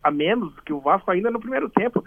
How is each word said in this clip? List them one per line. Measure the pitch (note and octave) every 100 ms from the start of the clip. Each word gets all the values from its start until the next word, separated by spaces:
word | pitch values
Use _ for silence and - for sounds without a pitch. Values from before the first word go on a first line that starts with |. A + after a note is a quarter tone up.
a | D3+
menos | D3 D#3+ A#3+ E3+ -
que | -
o | D3
Vasco | C#3+ F#3+ G3
ainda | F3+ A#3
no | A#3
primeiro | A3+ C4 C4
tempo. | G3 A#3+ F#3+